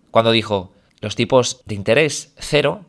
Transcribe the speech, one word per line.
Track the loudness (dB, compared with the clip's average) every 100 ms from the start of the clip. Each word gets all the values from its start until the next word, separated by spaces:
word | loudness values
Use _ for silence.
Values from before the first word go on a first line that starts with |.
| _
cuando | 2 4
dijo, | 2 0 -4 -6 _ _ -12
"Los | -10 -4
tipos | 2 2 2 -6 -12
de | -8
interés | 0 2 0 -4 -14 -16
cero | -2 0 0 -4